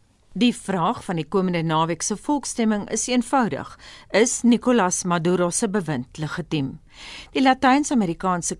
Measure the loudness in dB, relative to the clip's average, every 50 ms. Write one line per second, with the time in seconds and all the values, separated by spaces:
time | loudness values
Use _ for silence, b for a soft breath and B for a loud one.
0 | _ _ _ _ _ _ -2 0 2 2 2 0 -4 -4 -2 0 0 0 -2 -4
1 | -6 -6 -6 -6 -4 -2 0 0 0 0 0 -2 0 0 0 0 0 0 -2 -4
2 | -4 -4 -6 -4 -2 -2 -2 -2 -2 -4 -4 0 0 0 0 0 -4 -6 -6 -6
3 | -2 0 0 0 0 2 2 2 2 0 -2 -6 -8 -12 -16 B B B B B
4 | B B 2 2 4 4 2 2 4 4 4 4 4 4 4 4 4 2 0 -2
5 | -2 -2 0 0 2 2 2 2 2 0 0 -2 -2 -2 -2 -2 -2 -2 -4 -4
6 | -6 -8 -8 -8 -8 -6 -6 -8 -6 -4 -4 -4 -2 -4 -6 -12 B B B B
7 | B B B B B B -2 2 4 4 4 4 4 4 4 4 2 2 2 2
8 | 2 0 -2 -2 -2 -2 -2 -2 -2 -6 -8